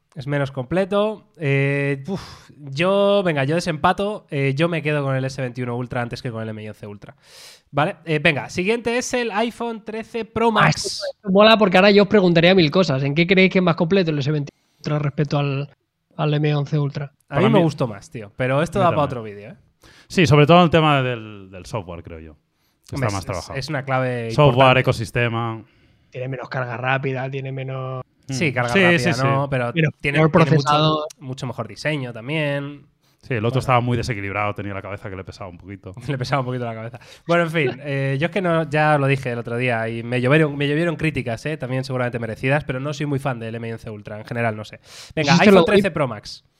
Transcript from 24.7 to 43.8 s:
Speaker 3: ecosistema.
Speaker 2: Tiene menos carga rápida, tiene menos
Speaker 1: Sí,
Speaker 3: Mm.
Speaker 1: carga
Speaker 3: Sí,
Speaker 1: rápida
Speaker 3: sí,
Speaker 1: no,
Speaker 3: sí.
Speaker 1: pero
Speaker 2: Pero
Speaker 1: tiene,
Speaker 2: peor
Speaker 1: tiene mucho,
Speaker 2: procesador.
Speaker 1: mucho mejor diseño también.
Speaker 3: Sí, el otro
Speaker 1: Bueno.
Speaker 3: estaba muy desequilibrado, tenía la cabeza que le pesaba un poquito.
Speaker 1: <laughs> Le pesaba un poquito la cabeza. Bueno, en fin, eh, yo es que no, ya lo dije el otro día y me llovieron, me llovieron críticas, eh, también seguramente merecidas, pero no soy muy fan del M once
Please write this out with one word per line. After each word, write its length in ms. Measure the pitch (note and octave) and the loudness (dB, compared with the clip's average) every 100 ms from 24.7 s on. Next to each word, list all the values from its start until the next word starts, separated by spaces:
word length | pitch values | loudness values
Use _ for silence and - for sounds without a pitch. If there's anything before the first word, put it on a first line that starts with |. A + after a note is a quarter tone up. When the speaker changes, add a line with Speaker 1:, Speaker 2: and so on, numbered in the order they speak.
| B2+ | 4
Speaker 3:
ecosistema. 840 | B2+ A2 A2 B2 A#2+ A2+ A#2 A2+ G#2 _ _ _ _ | 2 -2 -2 -2 -2 -2 -6 -8 -14 _ _ _ _
Speaker 2:
Tiene 160 | B2+ B2+ | -12 -10
menos 220 | C3 A#2 | -8 -8
carga 280 | C3+ B2 A2+ | -6 -6 -6
rápida, 540 | B2+ C3+ C#3 C3 C3+ | -2 -2 -2 -6 -6
tiene 220 | C3+ C3+ | -8 -10
menos 500 | C3 C3 C3 C3 B2+ - _ - | -10 -8 -8 -8 -10 -12 _ -10
Speaker 1:
Sí, 220 | C3+ C3 | -4 -2
Speaker 3:
Mm. 40 | |
Speaker 1:
carga 140 | B2 A#2+ | 0 0
Speaker 3:
Sí, 80 | D#3 | 2
Speaker 1:
rápida 300 | F3 F3 B2 | 4 4 2
Speaker 3:
sí, 100 | B2+ | 0
Speaker 1:
no, 180 | C3+ C3+ | 0 0
Speaker 3:
sí. 40 | C#3 | 0
Speaker 1:
pero 220 | C3 A#2+ | -2 -2
Speaker 2:
Pero 0 | |
Speaker 1:
tiene, 180 | E3 D3+ | 0 0
Speaker 2:
peor 100 | - | 0
Speaker 1:
tiene 180 | C#3+ D3 | -2 2
mucho, 100 | D#3 | 4
Speaker 2:
procesador. 760 | D#3+ D#3+ D#3+ C3+ D3 D#3 D#3 D3+ - | 4 4 4 4 2 4 0 -4 -12
Speaker 1:
mucho 280 | C3+ B2+ B2+ | -12 -10 -8
mejor 180 | A#2+ G#2+ | -8 -10
diseño 460 | G2 D3+ D3+ B2 | -6 -4 -4 -6
también. 760 | A2+ A#2+ D#3+ D3 C#3+ C#3+ C#3+ - _ _ _ | -10 -6 -4 -2 -4 -6 -14 -20 _ _ _
Speaker 3:
Sí, 120 | - | -6
el 40 | A#2+ | -2
otro 120 | A#2 | 0
Speaker 1:
Bueno. 80 | B2+ | 0
Speaker 3:
estaba 200 | C#3 B2 | 2 2
muy 160 | B2 A#2+ | 2 -2
desequilibrado, 580 | G#2+ G2+ G2 G2 G#2 | -2 -6 -4 -4 -4
tenía 180 | G#2 G2+ | -4 -8
la 100 | G2 | -8
cabeza 280 | F#2+ G2+ G#2+ | -10 -12 -10
que 60 | F#2+ | -12
le 80 | |
pesaba 260 | F#2 - G2 | -14 -14 -16
un 80 | - | -16
poquito. 340 | F#2 G2 F#2+ | -18 -16 -16
Speaker 1:
<laughs> 120 | F#2 C3 | -14 -8
Le 80 | C3+ | -6
pesaba 240 | B2+ C#3 | -2 -4
un 60 | B2 | -2
poquito 180 | B2+ | -6
la 100 | A#2 | -6
cabeza. 260 | A2+ A2+ - - - - | -8 -12 -16 -20 -16 0
Bueno, 160 | E3+ | 2
en 60 | E3 | 2
fin, 300 | E3 C3+ - | 0 0 -2
eh, 340 | D3 C#3 C3+ C#3 | -6 -2 0 0
yo 60 | E3+ | -2
es 60 | |
que 80 | G3 | 0
no, 300 | F3+ E3 D3+ | 0 0 0
ya 280 | D3+ D3+ D3 | 2 4 4
lo 80 | C3+ | 4
dije 240 | C3+ C3 | 2 -2
el 60 | A#2+ | -6
otro 160 | A2+ A#2 | -4 -2
día 320 | B2+ A2+ A2+ | 0 0 -2
y 160 | A#2 | -6
me 160 | A#2 B2 | -2 0
llovieron, 360 | B2 D#3 D3+ C#3+ | 4 4 4 0
me 120 | C#3+ | -2
llovieron 260 | D3+ E3+ D3+ | 0 -2 -2
críticas, 480 | D#3 C3+ A#2 A2+ D3 | -2 -2 -6 -6 -6
eh, 100 | D#3 | -8
también 260 | B2 C3 | -4 -4
seguramente 360 | C3 B2+ B2 A#2+ | -4 -4 -4 -4
merecidas, 420 | A2+ G#2+ C3 D3 | -6 -4 0 0
pero 140 | C#3+ B2+ | -2 -6
no 140 | D3 | -6
soy 120 | C#3+ D3 | -6 -4
muy 120 | C3+ | -2
fan 220 | C#3 A#2 | -4 -6
del 140 | A2+ A2+ | -8 -8
M 160 | A#2 | -8
once 180 | A2+ | -10